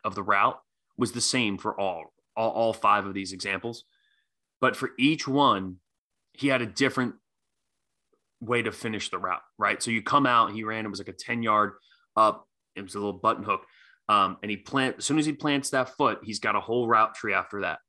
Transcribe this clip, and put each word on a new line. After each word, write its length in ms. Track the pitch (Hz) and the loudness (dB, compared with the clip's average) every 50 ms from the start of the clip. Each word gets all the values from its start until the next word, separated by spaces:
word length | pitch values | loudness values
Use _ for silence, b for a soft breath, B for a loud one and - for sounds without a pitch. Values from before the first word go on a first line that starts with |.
| - | -6
of 120 | 107 95 | -6 -6
the 80 | 101 95 | -4 0
route 360 | 101 101 98 107 131 - - - _ _ _ _ _ _ | 0 4 4 4 2 2 -2 -10 _ _ _ _ _ _
was 160 | - 123 107 - | -4 -4 -4 -2
the 80 | 123 | -2
same 380 | - - - 127 120 104 98 90 | -2 0 0 0 0 0 -2 -4
for 200 | - 110 - - | -4 -6 -4 -4
all, 360 | 98 95 87 82 76 - _ _ _ _ _ | -4 -4 -4 -6 -10 -16 _ _ _ _ _
all, 160 | 107 113 113 | -2 -2 0
all 220 | - 110 117 113 110 | 0 2 0 0 0
five 340 | - - 101 101 104 95 | 2 4 4 4 4 2
of 60 | 98 98 | -2 -6
these 200 | 98 95 92 95 | -6 -6 -8 -8
examples. 520 | 90 98 98 95 92 - 117 117 - - _ _ _ _ _ _ _ _ _ _ _ _ _ _ _ | -8 -6 -6 -6 -4 -6 -8 -10 -12 -16 _ _ _ _ _ _ _ _ _ _ _ _ _ _ _
But 160 | 127 127 110 | 0 0 0
for 140 | - 131 - - - | 0 -4 -8 -2 2
each 300 | 127 147 160 - - 139 | 2 2 2 0 -2 0
one, 480 | 131 143 143 127 107 98 95 92 90 - _ _ _ _ _ _ _ _ _ _ _ | 2 4 4 4 4 2 -2 -6 -10 -12 _ _ _ _ _ _ _ _ _ _ _
he 160 | - 135 143 | -2 0 2
had 140 | 135 123 117 | 2 2 0
a 40 | |
different 500 | 104 92 - 135 131 - 131 127 117 - - _ _ _ _ _ _ _ _ _ _ _ _ _ _ _ _ _ _ _ _ _ _ _ _ | -4 -2 0 0 2 2 0 -2 -2 -4 -10 _ _ _ _ _ _ _ _ _ _ _ _ _ _ _ _ _ _ _ _ _ _ _ _
way 220 | 117 107 123 117 113 | -4 -2 0 0 0
to 100 | 110 98 | -2 -4
finish 380 | - - 113 110 101 - - | -6 -6 -6 -6 -6 -6 -6
the 80 | - 90 | -6 -6
route, 240 | 92 92 90 82 - _ _ - | -4 -4 -4 -6 -6 _ _ -2
right? 240 | 104 101 101 - - | 0 0 0 0 -2
So 80 | 123 | -2
you 120 | 117 110 101 | -2 -2 0
come 240 | - 147 143 139 | 2 2 2 4
out, 260 | 127 123 117 110 - 104 | 4 4 4 4 2 0
he 120 | 110 110 | -6 -6
ran, 200 | 107 110 110 110 | -6 -6 -6 -6
it 60 | 107 | -6
was 100 | 95 98 | -8 -10
like 80 | 98 - | -10 -12
a 40 | 90 | -14
ten 300 | - - - 120 117 117 | -12 -8 -6 -4 0 2
yard 300 | 110 107 104 104 98 - b b b b b b b _ | 4 4 4 4 2 0 b b b b b b b _
up, 300 | 110 110 107 107 - - _ _ _ _ _ _ | 4 4 4 4 0 -6 _ _ _ _ _ _
it 60 | 98 98 | -14 -14
was 120 | 92 - | -10 -8
a 40 | 101 | -6
little 140 | 101 104 92 | -4 -4 -4
button 320 | 90 92 110 110 - 104 | 0 0 0 0 0 0
hook. 220 | 104 98 92 - b b b b b b b b | -2 -2 -2 -4 b b b b b b b b
Um, 300 | - 107 101 98 92 92 - - | 2 4 4 4 2 0 -4 -6
and 80 | 104 | -6
he 80 | 104 98 | -6 -8
plant, 380 | - - - 135 131 131 - - | -8 -4 -2 0 0 0 -2 -4
as 80 | - | -4
soon 120 | - 143 156 | 0 0 2
as 60 | 151 | 2
he 80 | 156 143 | 0 -2
plants 380 | - - 147 143 139 135 - | -2 -2 0 0 0 0 0
that 260 | - 131 127 - - | 0 0 -2 -2 0
foot, 220 | - 143 120 107 - - | 0 2 2 2 0 -4
he's 160 | 110 104 104 | -8 -8 -4
got 180 | - 110 104 | -2 0 0
a 40 | 101 | 0
whole 260 | - 110 117 123 123 | -2 0 0 0 2
route 280 | 113 117 110 110 107 - | 4 4 4 4 2 0
tree 180 | - - 107 98 | -4 -4 -2 0
after 300 | 95 92 - 104 101 92 | 0 -2 -2 -6 -6 -4
that. 160 | 90 76 - - | -4 -6 -8 -10